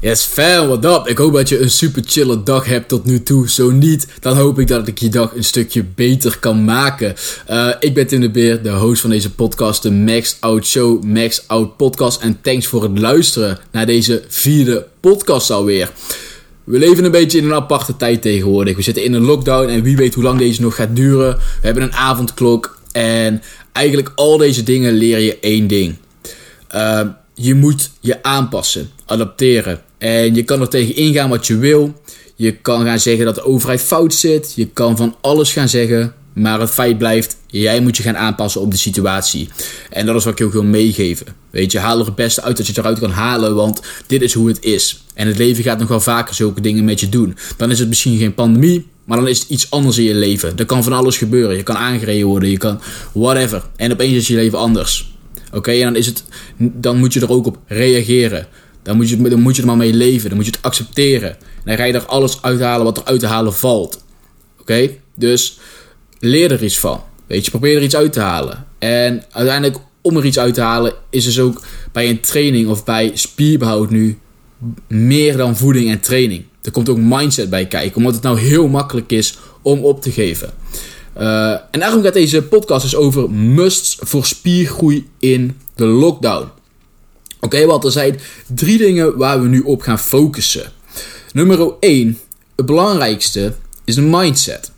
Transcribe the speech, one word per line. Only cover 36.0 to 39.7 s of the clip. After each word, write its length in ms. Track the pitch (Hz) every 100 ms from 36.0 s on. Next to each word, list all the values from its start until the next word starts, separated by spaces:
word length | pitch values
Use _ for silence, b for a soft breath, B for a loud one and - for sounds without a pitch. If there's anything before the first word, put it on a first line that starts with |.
| 117 - -
Maar 280 | - 107 110
het 100 | 110
feit 280 | - 120 110
blijft, 380 | 113 113 110 - -
jij 340 | 101 107 117
moet 160 | 123 113
je 60 |
gaan 140 | 120 98
aanpassen 440 | 110 104 107 98
op 100 | 101
de 60 | 95
situatie. 720 | - 98 98 95 95 76 - B B